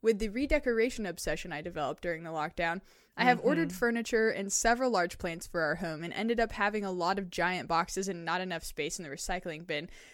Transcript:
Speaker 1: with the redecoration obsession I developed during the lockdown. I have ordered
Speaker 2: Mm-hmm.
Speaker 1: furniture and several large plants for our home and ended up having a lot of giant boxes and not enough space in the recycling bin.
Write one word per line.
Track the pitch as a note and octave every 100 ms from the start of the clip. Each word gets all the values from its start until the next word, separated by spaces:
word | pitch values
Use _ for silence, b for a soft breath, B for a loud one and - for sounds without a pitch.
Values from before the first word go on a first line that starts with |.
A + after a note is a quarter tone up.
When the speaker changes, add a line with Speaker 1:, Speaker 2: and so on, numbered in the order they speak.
Speaker 1:
with | A3 G#3+
the | A3
redecoration | G#3 C#4+ D4+ C#4 A3+ A#3 A#3 G3+
obsession | E3+ - D#3+ F3
I | D3+
developed | F3 D#3+ C#3 -
during | F3+ E3
the | E3
lockdown. | D#3+ D#3 - E3+ F3 - b b -
I |
have | A#3 B3+
ordered | - D4 E3
Speaker 2:
Mm-hmm. | -
Speaker 1:
furniture | A#3+ A#3 A3+ A3+ A3
and | - G3
several | - A#3 A#3+ C4
large | G#3+ F3 -
plants | F3+ E3 -
for | F3+
our | D#3
home | D#3+ F3 D#3
and | E3+
ended | - A3 A#3
up | A3+
having | - G#3 G#3+
a | G3
lot | F3+ F3 G3
of | F#3+
giant | - F3 F#3 B2+
boxes | E3 F3 - F#3+
and | F3
not | E3 F3
enough | F#3 E3
space | - - D3+ -
in |
the | D#3+
recycling | C#3+ - F#3 F3+ D#3 F3
bin. | D3+ E3+ B B